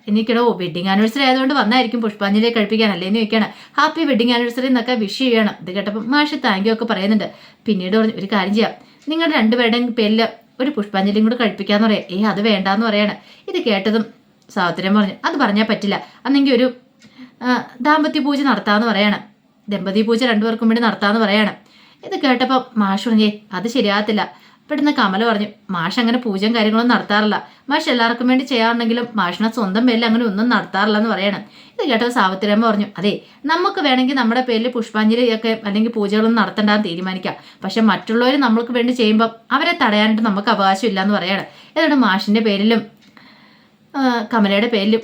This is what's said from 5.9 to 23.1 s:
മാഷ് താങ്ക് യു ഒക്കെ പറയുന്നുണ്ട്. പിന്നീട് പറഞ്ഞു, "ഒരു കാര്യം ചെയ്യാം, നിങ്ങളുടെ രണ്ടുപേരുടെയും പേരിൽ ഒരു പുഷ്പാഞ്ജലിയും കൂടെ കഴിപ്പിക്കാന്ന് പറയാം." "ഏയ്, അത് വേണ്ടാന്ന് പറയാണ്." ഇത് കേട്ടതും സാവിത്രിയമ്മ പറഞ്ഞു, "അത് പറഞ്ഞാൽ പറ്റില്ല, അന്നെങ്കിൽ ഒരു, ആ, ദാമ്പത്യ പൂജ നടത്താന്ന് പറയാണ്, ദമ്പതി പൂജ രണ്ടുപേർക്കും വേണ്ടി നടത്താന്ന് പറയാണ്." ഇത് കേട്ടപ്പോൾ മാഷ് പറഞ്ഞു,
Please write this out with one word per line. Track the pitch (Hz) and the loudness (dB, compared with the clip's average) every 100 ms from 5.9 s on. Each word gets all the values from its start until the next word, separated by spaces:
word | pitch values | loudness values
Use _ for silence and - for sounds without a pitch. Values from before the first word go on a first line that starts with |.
| 214 | -6
മാഷ് | 226 294 294 302 240 | -2 0 0 -2 -2
താങ്ക് | 190 208 | 0 0
യു | |
ഒക്കെ | 220 226 | 0 -2
പറയുന്നുണ്ട്. | 190 202 220 - - - _ - | -2 0 0 -2 -10 -20 _ -4
പിന്നീട് | 190 185 220 | -2 0 0
പറഞ്ഞു, | 220 165 | 0 -2
"ഒരു | 190 | -4
കാര്യം | 208 185 | -2 0
ചെയ്യാം, | 214 196 - - _ - | 0 -2 -4 -20 _ -6
നിങ്ങളുടെ | 320 330 302 | -2 0 2
രണ്ടുപേരുടെയും | 220 240 233 240 240 | 2 2 2 0 -2
പേരിൽ | 233 208 220 226 - _ - | 0 0 0 -2 -6 _ -6
ഒരു | 269 | -4
പുഷ്പാഞ്ജലിയും | 254 208 196 202 214 220 | -4 -4 -2 0 2 2
കൂടെ | 247 | 2
കഴിപ്പിക്കാന്ന് | 220 - 196 208 226 | -2 -2 -2 0 2
പറയാം." | 202 - | 0 -2
"ഏയ്, | 185 214 | -2 -2
അത് | 185 | 0
വേണ്ടാന്ന് | 220 190 190 196 226 | 0 0 0 0 0
പറയാണ്." | 208 208 - - - - | 0 -2 -4 -14 -18 -8
ഇത് | 359 | -4
കേട്ടതും | 294 196 214 220 214 - _ _ - | -2 -2 0 -2 -4 -12 _ _ -10
സാവിത്രിയമ്മ | 202 175 170 190 208 | -4 -2 -2 0 0
പറഞ്ഞു, | 196 - 311 | 0 -2 -4
"അത് | 294 | -2
പറഞ്ഞാൽ | 226 202 220 | 0 0 0
പറ്റില്ല, | 208 202 180 - - - | -2 -2 -4 -8 -8 0
അന്നെങ്കിൽ | 277 277 | 2 4
ഒരു, | 240 254 247 _ _ - - 254 - | 4 2 -2 _ _ -20 -20 -20 -8
ആ, | 240 240 - 247 | -2 -2 -4 -4
ദാമ്പത്യ | 277 311 285 302 | 0 2 0 0
പൂജ | 269 277 | -2 0
നടത്താന്ന് | 277 202 214 208 233 | 0 0 0 0 2
പറയാണ്, | 196 208 190 - _ _ _ - | 2 0 0 -6 _ _ _ -8
ദമ്പതി | 196 190 202 | -6 -2 0
പൂജ | 220 226 | 0 2
രണ്ടുപേർക്കും | 247 214 226 226 226 | 2 2 0 0 0
വേണ്ടി | 226 | 2
നടത്താന്ന് | 226 208 202 220 | 0 0 0 2
പറയാണ്." | 208 214 202 - - - - _ | 2 2 0 -4 -16 -20 -20 _
ഇത് | - 381 | -10 -2
കേട്ടപ്പോൾ | 277 240 254 262 254 214 | 0 2 2 0 0 -2
മാഷ് | 196 196 | 0 0
പറഞ്ഞു, | 247 | 0